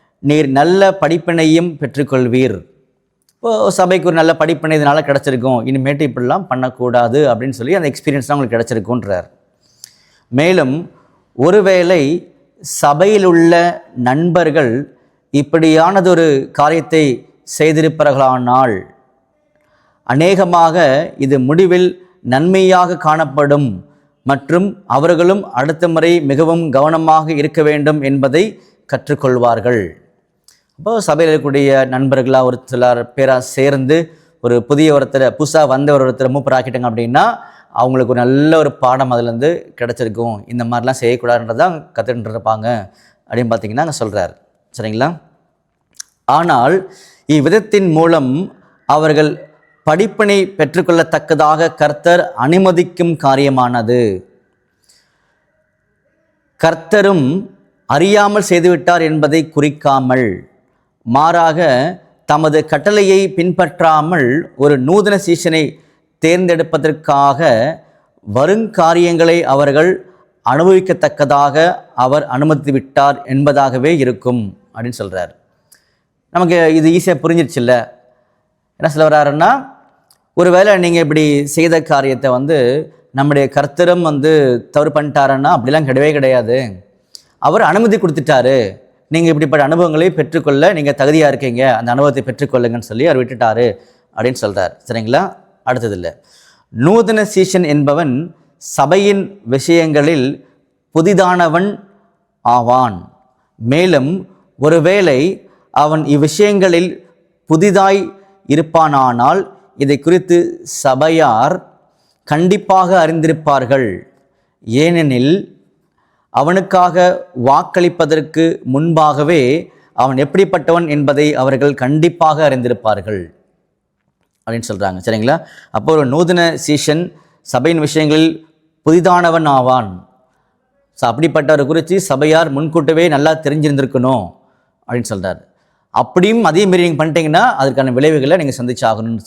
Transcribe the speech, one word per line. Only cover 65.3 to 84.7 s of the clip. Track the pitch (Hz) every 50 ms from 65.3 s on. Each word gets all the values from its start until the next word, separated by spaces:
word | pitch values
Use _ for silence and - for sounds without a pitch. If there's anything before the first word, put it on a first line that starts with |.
| 170 165 - 170 160 160 151 - - - _ _ _ _ _ _ _ _ -
தேர்ந்தெடுப்பதற்காக | 160 175 180 185 175 170 160 165 160 165 147 139 156 147 151 - - 143 139 139 139 135 135 165 147 117 110 123 151 165 - _ _ _ _ _ _ _ _ _ 101 101
வருங்காரியங்களை | 123 147 170 202 220 226 214 - 185 165 165 170 175 175 175 170 160 165 165 170 170 147 123 135
அவர்கள் | 139 147 139 135 151 165 185 - - - - _ _ _ _ _ _ _ 117
அனுபவிக்கத்தக்கதாக | 127 151 170 185 190 185 185 185 175 - 156 143 - - 147 135 147 143 143 143 135 156 165 180 180 - - _ _ 123 127
அவர் | 127 143 151 - - 123
அனுமதித்து | 131 147 156 156 135 131 143 135
விட்டார் | 127 - - _ 147 139 143 139 143 - -
என்பதாகவே | 131 139 139 147 135 139 139 131 127 127 127 160 170 147 131
இருக்கும் | 127 120 95 - 127 123 120 107 95 90 - _ _ -
அப்படின்னு | 110 117 123 117 -
சொல்றார். | 104 95 92 92 87 78 - _ _ _ _ _ _ _ _ _ _ _ _ _ _ _ _ _ _ _ -
நமக்கு | 175 180 165 180 170 165 156 156 160
இது | 156 160 170 175
ஈஸியா | 170 185 170 131 151
புரிஞ்சிருச்சுல்ல? | 165 170 170 151 117 - 135 120 123 127 120 110 - - _ _ _ _ _ _ _ _ _ _ _ _ _ _ _ _ -
என்ன | - 160
சொல்ல | 143 151 156 156
வர்றாருன்னா, | 151 151 147 143 143 156 170 - 269 - - - - _ _ _ _ _ _ _ _ _ _ _ _ 170
ஒருவேளை | 175 180 175 185 202 214 202 185 175
நீங்க | 175 170 170 165
இப்படி | 143 151 156 156 151 143 143 143 143 -
செய்த | 165 165 165 165 160 156 -
காரியத்தை | 151 139 135 135 131 117 139 131 123
வந்து | 127 139 147 160 143 123 120 135 151 156 - _ _ _ _ - 135
நம்முடைய | 143 147 143 139 139 131 -
கர்த்தரும் | 147 143 143 - - 175 175 175 180 170 156
வந்து | 147 139 139 160 160 151 139 127 123 117 - -